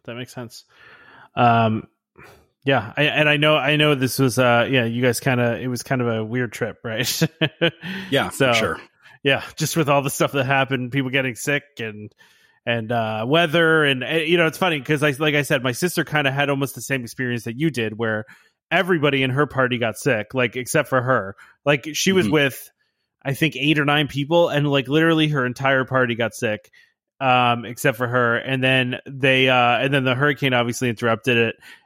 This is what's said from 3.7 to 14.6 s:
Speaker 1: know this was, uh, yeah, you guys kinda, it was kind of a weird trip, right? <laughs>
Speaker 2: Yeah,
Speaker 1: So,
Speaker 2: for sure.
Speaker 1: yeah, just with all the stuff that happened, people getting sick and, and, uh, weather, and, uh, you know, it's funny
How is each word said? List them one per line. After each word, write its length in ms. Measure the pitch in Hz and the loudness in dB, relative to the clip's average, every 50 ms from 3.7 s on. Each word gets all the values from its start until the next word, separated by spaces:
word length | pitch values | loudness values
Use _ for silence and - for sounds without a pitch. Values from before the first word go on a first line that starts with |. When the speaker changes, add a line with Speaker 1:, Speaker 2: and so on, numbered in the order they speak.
| 151 | 2
Speaker 1:
know 180 | 147 151 151 147 | 4 4 4 4
this 240 | 131 131 123 - - | 2 0 -2 0 0
was, 200 | 135 127 107 123 | 0 2 2 2
uh, 260 | 127 123 120 120 117 95 | 4 4 4 4 4 2
yeah, 160 | 135 131 117 | 2 0 0
you 160 | 117 117 123 | 0 0 0
guys 200 | 127 127 113 - | 0 0 0 0
kinda, 400 | - 139 127 123 120 120 117 82 | 0 0 0 2 0 0 -2 -2
it 80 | 120 127 | -4 -6
was 160 | 123 117 - | -6 -6 -6
kind 180 | - 139 127 120 | -4 -2 -2 0
of 60 | 117 | -2
a 160 | 113 110 110 | -2 -2 -4
weird 280 | 107 117 127 123 110 - | -4 -4 -4 -4 -4 -6
trip, 260 | - 123 104 - - - | -6 -8 -8 -8 -10 -10
right? 400 | 117 113 113 127 - - - 165 156 - _ 156 147 - _ 170 | -8 -6 -4 -4 -4 -2 -2 -2 -2 -2 _ -4 -4 -2 _ -2
<laughs> 440 | 165 - _ - 175 190 190 190 - | -2 -2 _ -10 -12 -12 -12 -6 -2
Speaker 2:
Yeah, 200 | 135 135 104 92 | -2 0 0 -2
Speaker 1:
So, 180 | - - 139 127 | -2 0 2 2
Speaker 2:
for 60 | 117 | 2
sure. 260 | 113 107 87 - - - - _ _ _ - - - - | 2 0 -2 -4 -8 -12 -18 _ _ _ -20 -18 -4 -2
Speaker 1:
yeah, 220 | 139 135 107 - - - | 0 0 0 -2 -6 -8
just 200 | - 151 - - | -6 -6 -2 -2
with 120 | 165 151 127 | 0 0 2
all 140 | 143 143 131 | 2 2 2
the 80 | 139 | 0
stuff 220 | - - 165 131 - | -2 -2 -2 0 0
that 120 | 143 127 | -2 -2
happened, 460 | 131 139 135 135 123 135 127 127 120 | 0 0 0 0 0 -2 -4 -4 -4
people 200 | 117 139 131 127 | -4 -4 -4 -2
getting 260 | 123 139 131 131 113 | -2 -2 -2 -2 -6
sick 260 | - - 147 143 143 - _ _ - | -6 -4 -4 -4 -4 -6 _ _ -12
and, 340 | 117 110 104 107 107 104 - _ _ _ _ _ _ _ _ _ _ | -12 -10 -10 -12 -16 -18 -18 _ _ _ _ _ _ _ _ _ _
and, 240 | 120 117 117 113 110 | -4 -4 -4 -2 -2
uh, 340 | 123 117 113 110 110 107 113 127 | -2 -2 -2 -2 -4 -4 -2 0
weather, 560 | 151 165 175 160 139 170 165 160 160 160 151 | 2 2 2 2 2 2 4 4 4 4 4
and, 180 | 139 135 127 123 | 2 0 0 -2
uh, 60 | 117 | -2
you 280 | 156 165 156 156 175 | -2 -2 0 2 2
know, 100 | 170 165 | 2 2
it's 120 | 160 151 | 0 0
funny 220 | - | 0